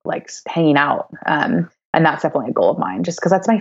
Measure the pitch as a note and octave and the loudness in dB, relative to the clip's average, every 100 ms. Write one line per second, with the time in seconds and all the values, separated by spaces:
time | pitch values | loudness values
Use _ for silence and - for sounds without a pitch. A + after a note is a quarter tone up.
0 | - - - - - - D#3+ C#3+ C#3+ - | -8 -8 -8 -16 -6 0 4 4 2 0
1 | - - - D#3 - E3+ F3 _ _ - | -6 -8 -2 0 2 0 -2 _ _ 2
2 | D#3+ D3+ D#3 D3 A#2 - F2 - - F#2 | 2 0 -2 -2 -2 0 2 2 -2 -4
3 | F3 F3 F3+ F#3 F#3 A3 | -4 -4 0 0 2 0